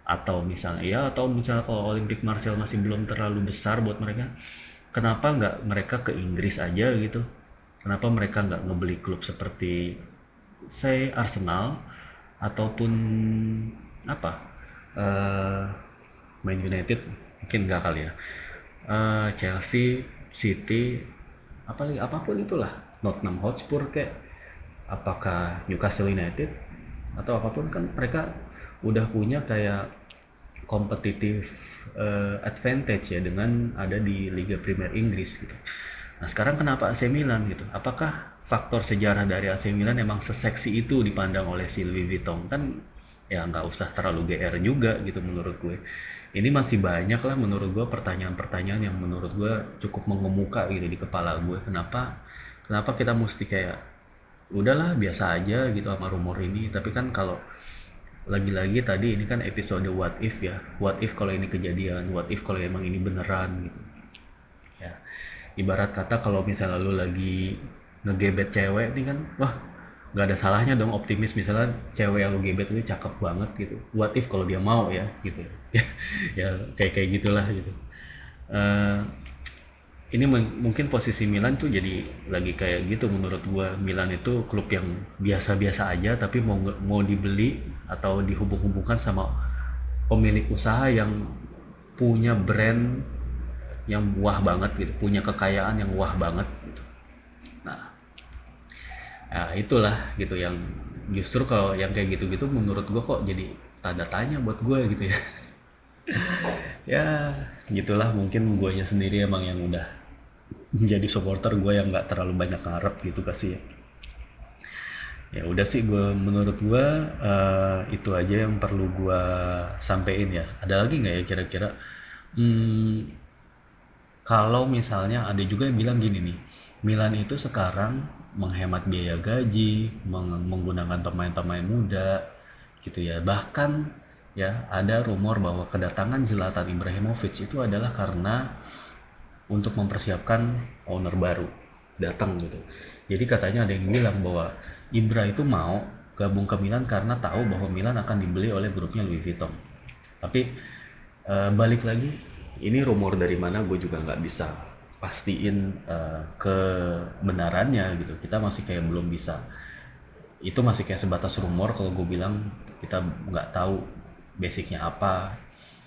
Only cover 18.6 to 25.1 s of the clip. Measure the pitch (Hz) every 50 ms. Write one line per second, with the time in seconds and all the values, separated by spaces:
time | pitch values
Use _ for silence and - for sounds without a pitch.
18.6 | - - - - - - 107 110 110 110 107 107 107 104 101 - 101 92 92 92
19.6 | - - - 123 123 123 127 127 - - - - - - - - - 104 92 -
20.6 | - - 110 117 123 123 123 - - - - - - - - - - - - -
21.6 | - 104 107 - 143 147 143 117 117 - 151 156 - 220 208 202 208 202 190 151
22.6 | 101 - - - - - - - - 101 92 - - 92 90 87 98 117 120 -
23.6 | - - 147 143 143 - - 151 139 - - - - - - - - - - -
24.6 | - - - - - - - - - 98